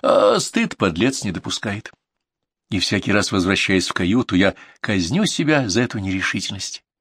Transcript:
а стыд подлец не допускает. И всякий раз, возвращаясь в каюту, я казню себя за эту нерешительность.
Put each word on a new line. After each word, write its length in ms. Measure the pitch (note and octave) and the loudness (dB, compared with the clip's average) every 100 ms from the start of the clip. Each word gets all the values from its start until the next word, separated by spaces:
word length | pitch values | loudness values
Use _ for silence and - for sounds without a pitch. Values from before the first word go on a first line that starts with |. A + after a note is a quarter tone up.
а 380 | - - G#3 A3 | 2 4 6 4
стыд 380 | - A3+ A3+ - | 0 -2 -2 0
подлец 480 | G2 E2 B2+ C3 G#2+ | 0 2 0 0 -6
не 80 | |
допускает. 580 | E2+ - - G#2+ G2+ - - _ _ _ _ _ _ - | -6 -6 -6 -6 -8 -10 -20 _ _ _ _ _ _ -6
И 100 | G2 | -4
всякий 320 | - G2+ G2+ | -2 -2 0
раз, 220 | G2+ F#2+ | 0 0
возвращаясь 560 | G2 F2+ F#2+ - F#2+ - | 0 0 0 2 2 0
в 40 | |
каюту, 420 | - F2+ A#2+ - F2+ | -2 2 2 2 2
я 200 | G2 - - _ | 2 0 -12 _
казню 460 | - G2 E2 E3 A3 | -4 -2 0 0 0
себя 420 | - D3+ D3+ A#2 | 0 2 2 2
за 140 | F#2+ | 0
эту 180 | A#2+ A2 | -2 -2
нерешительность. 840 | F#2+ F#2+ - G#2 - G2 - - _ _ | -4 -4 -4 -4 -6 -8 -10 -12 _ _